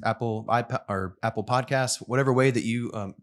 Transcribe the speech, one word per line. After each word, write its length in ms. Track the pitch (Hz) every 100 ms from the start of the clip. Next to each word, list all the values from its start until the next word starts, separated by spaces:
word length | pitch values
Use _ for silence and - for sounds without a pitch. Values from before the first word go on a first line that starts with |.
Apple 420 | 113 110 117 110 113
iPa-, 340 | 117 117 127 -
or 260 | 98 92 -
Apple 220 | 113 110 107
Podcasts, 520 | 127 123 135 127 - -
whatever 260 | 127 135
way 180 | 127 131
that 120 | 120
you, 280 | 113 120 117
um, 220 | 107 98 -